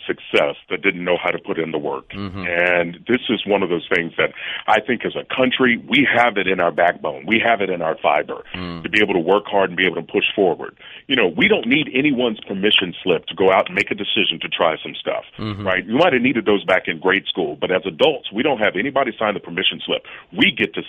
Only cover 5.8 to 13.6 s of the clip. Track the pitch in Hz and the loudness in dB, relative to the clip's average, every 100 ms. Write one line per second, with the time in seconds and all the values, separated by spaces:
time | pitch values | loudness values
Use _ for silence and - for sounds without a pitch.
5.8 | - 107 - 117 120 101 90 92 87 78 | 0 2 4 4 2 2 0 2 2 4
6.8 | 87 - 87 69 78 113 113 113 95 87 | 2 2 -4 -6 -2 2 2 2 0 -2
7.8 | 80 78 80 76 - 65 - 95 90 85 | -2 0 2 2 0 -8 -12 -10 -8 -8
8.8 | 82 104 101 95 82 101 - 101 95 87 | -2 2 2 2 4 2 2 0 0 2
9.8 | 90 82 82 104 - - 92 76 - - | 0 0 -2 -2 0 2 2 0 -6 -16
10.8 | - - - 131 92 85 254 196 113 147 | -20 -14 -2 0 2 2 2 2 2 0
11.8 | - 127 151 120 123 110 - 98 101 - | 0 0 0 0 0 -2 -8 -2 2 2
12.8 | 90 - 92 80 - 82 95 95 | 0 -2 0 0 -2 0 4 4